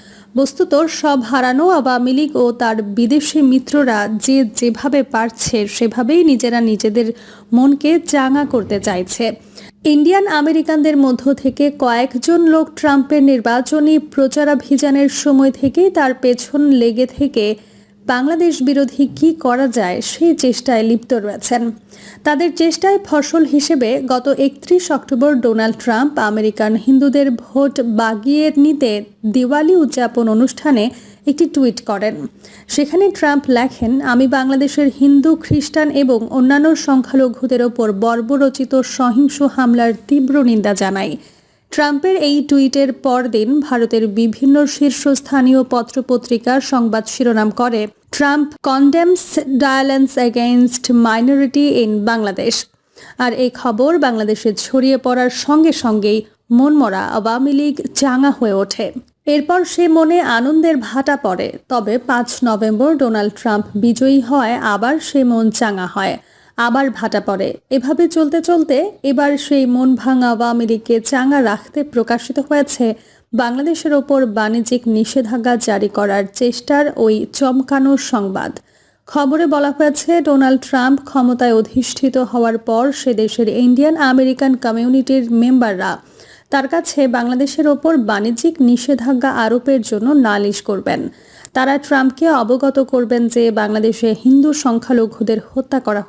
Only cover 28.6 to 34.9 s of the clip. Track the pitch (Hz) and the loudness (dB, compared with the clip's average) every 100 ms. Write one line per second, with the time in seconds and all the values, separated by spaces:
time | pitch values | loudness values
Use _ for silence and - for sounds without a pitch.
28.6 | 294 302 240 208 208 _ 214 254 247 294 | 2 2 0 -2 -8 _ -4 0 0 0
29.6 | 311 370 262 - 233 247 226 220 254 - | 2 4 2 0 -2 0 0 2 0 0
30.6 | 302 247 233 - - - 294 294 320 285 | 0 0 0 -6 -18 -8 -4 0 0 0
31.6 | 254 - - 202 214 147 135 - - - | 0 -2 -6 -4 -4 -6 -10 -14 -20 -20
32.6 | - - 294 349 392 381 302 285 269 240 | -8 -4 -2 2 0 0 0 0 0 0
33.6 | 254 - 226 262 277 240 262 269 262 269 | 0 -4 -4 -2 0 2 2 0 0 0
34.6 | 277 294 285 | 0 0 0